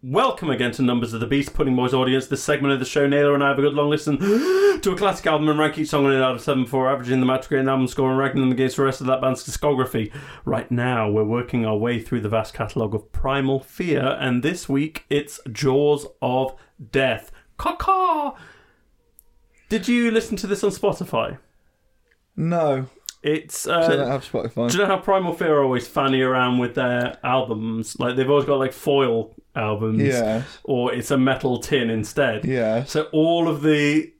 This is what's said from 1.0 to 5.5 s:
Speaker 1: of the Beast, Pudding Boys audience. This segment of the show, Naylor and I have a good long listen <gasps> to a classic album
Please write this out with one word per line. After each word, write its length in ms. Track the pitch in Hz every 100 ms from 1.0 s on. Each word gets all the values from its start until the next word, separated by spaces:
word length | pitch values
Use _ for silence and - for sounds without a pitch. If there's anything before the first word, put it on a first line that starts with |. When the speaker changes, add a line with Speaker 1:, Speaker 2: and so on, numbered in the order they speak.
| 117
Speaker 1:
of 80 | 113
the 60 | 110
Beast, 260 | 139 135
Pudding 240 | - 139 127
Boys 160 | 127
audience. 360 | 131 127 131 131
This 140 | 139
segment 300 | - 143 139
of 60 | 135
the 60 | 127
show, 200 | 151 143
Naylor 280 | 143 143
and 100 | 143
I 40 | 143
have 100 | 139
a 40 |
good 120 | 143
long 160 | 143 147
listen 260 | 151 151 139
<gasps> 640 | 196 220 330 381 403 339
to 100 | 202
a 60 | 185
classic 300 | 196 185 -
album 240 | 151 151